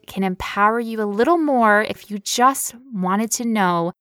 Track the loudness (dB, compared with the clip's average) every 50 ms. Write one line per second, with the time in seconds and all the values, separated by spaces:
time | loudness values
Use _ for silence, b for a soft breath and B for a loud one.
0 | _ -12 -6 -4 -4 -4 -4 -6 -8 -6 -2 2 2 2 2 0 -2 -4 -4 -4
1 | -4 -2 0 0 2 4 2 2 2 2 2 4 4 4 4 4 2 0 -4 -10
2 | -12 -12 -12 -10 -8 -6 0 2 4 4 2 2 -4 -8 -10 -14 -16 -10 -6 -4
3 | -2 -2 0 -2 -2 -2 -4 -4 -4 -2 0 0 0 0 0 0 -2 -4 -6 _